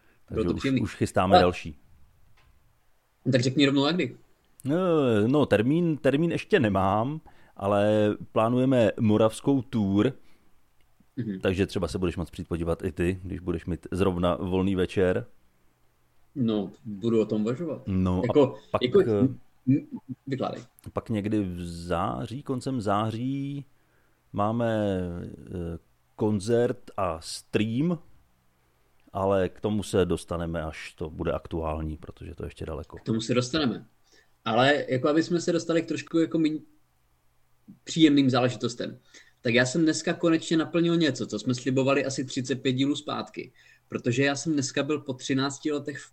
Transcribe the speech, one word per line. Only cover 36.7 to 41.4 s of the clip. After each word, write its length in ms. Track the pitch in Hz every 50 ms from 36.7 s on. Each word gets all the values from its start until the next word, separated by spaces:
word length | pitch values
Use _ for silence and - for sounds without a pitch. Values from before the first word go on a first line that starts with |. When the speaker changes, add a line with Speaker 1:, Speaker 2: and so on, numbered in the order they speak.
| _ _ _ _ _ _ _ _ _ _ _ _ _ _ _ _ _ _ _ - - _ _
Speaker 1:
příjemným 460 | - - 165 160 151 143 143 135 127
záležitostem, 680 | 127 123 127 120 - - 127 113 - - - - - - _ _ - - - _ _ _
tak 120 | - 120 113
já 120 | 123 131
jsem 160 | 127 - 170
dneska 320 | 160 156 156 160 - 180 165
konečně 440 | - 180 170 165 160 - - 170
naplnil 400 | 160 147 - - 170 170 170 170
něco, 300 | 170 160 143 127 - 107
co 120 | - 107
jsme 160 | 104